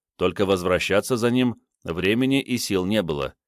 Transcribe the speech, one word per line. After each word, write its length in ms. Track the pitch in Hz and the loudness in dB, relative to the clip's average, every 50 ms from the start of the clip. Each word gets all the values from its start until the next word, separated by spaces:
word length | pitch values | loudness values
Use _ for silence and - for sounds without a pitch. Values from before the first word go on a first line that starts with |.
| _ _ _ | _ _ _
Только 300 | _ 90 92 87 - 101 | _ -2 -2 0 0 2
возвращаться 720 | 95 98 90 87 92 90 87 - - 95 101 - - 131 | 2 2 0 2 0 0 0 0 0 0 0 0 0 -2
за 140 | 113 117 120 | 0 0 2
ним — 260 | 120 127 127 123 107 _ _ _ _ _ _ | 2 2 2 0 -2 _ _ _ _ _ _
Времени 560 | 87 82 85 87 95 110 120 131 131 135 139 - | -8 -6 -2 0 0 2 2 2 2 2 0 0
и 160 | - 123 117 | -2 -4 -4
сил 260 | - - 101 92 92 | -4 -2 -2 0 0
не 160 | 92 110 107 92 | 0 0 0 0
было. 320 | 80 76 71 67 67 - _ _ | -2 -2 -4 -4 -6 -8 _ _